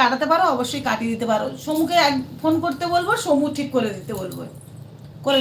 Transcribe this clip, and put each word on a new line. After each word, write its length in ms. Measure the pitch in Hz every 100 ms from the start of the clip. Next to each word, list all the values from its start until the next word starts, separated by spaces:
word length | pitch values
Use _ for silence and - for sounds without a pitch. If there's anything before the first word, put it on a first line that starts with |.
কাটাতে 260 | 247 262 294
পারো, 120 | - 240
অবশ্যই 280 | 247 240 285 233
কাটিয়ে 240 | 220 226
দিতে 120 | 226 226
পারো। 140 | 214 - - 302
সমুকে 300 | 311 320 349 285
এক 60 | 269 254 -
ফোন 140 | 320 320
করতে 200 | 339 - 349
বলবো, 180 | 349 359 466
সমু 220 | 359 285 294 285
ঠিক 120 | 269 254
করে 140 | 220 185
দিতে 160 | - 196
বলবো, 220 | 185 - - - - - - - - - 277
করে 120 | 269